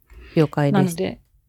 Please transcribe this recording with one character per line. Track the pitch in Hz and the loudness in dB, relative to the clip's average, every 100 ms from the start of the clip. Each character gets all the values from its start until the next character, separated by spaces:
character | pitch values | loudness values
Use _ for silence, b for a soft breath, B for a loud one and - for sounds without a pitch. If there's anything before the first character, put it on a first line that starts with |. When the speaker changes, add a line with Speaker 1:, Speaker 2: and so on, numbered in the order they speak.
| _ - - 170 | _ -20 -4 0
Speaker 1:
了 | 147 | 0
解 | - 143 | 2 0
で | - | 2
す。 | |
Speaker 2:
な | 185 | 0
の | 170 | -2
で。 | 185 - _ _ | -8 -8 _ _